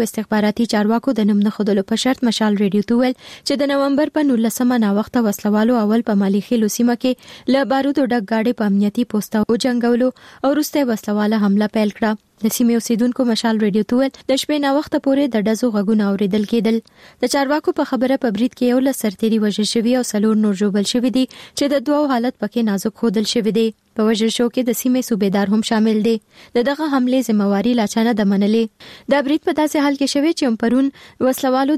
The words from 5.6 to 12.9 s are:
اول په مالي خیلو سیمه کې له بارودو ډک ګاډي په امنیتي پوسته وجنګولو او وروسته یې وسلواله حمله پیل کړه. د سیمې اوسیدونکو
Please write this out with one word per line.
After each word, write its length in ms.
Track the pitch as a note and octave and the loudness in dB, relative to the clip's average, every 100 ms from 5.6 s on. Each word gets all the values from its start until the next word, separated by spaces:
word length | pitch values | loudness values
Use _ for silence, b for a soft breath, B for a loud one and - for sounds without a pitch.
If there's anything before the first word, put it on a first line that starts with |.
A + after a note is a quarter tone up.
| A3+ A#3+ | 2 2
اول 240 | G#3 A3+ A#3 | 2 0 0
په 100 | G3+ | 0
مالي 220 | G3 G3 - | 2 0 0
خیلو 180 | A#3+ G#3+ - | 0 0 0
سیمه 200 | A#3+ A#3+ | 0 0
کې 540 | B3+ B3 - - - C4+ | -2 -4 -8 -10 -2 0
له 160 | C#4 | 0
بارودو 340 | C4+ C#4 D4 B3+ | 0 0 0 0
ډک 180 | A#3+ F#3+ | 0 -2
ګاډي 260 | A3 A3 A#3+ | -2 -2 -2
په 140 | G#3 | 0
امنیتي 320 | G3+ G#3 A#3 A#3+ | 2 0 -2 -2
پوسته 280 | G#3+ - A3 G#3 | -4 -2 -2 0
وجنګولو 580 | A3+ C4 A#3+ A#3 A#3+ B3+ - B B | 0 0 -2 0 2 0 -2 B B
او 80 | C4 | -2
وروسته 260 | D4 D4+ D4+ | 0 0 -2
یې 100 | B3+ | -2
وسلواله 500 | A3 - G#3 G#3 A3 G3+ | -2 -2 -2 0 0 2
حمله 220 | G3+ G#3+ A3 | 2 0 0
پیل 140 | G#3 - | -2 -2
کړه. 140 | A3 G#3+ _ _ | -2 -4 _ _
د 80 | A3 | -4
سیمې 240 | - A#3 A#3 | 0 0 0
اوسیدونکو 460 | - | 0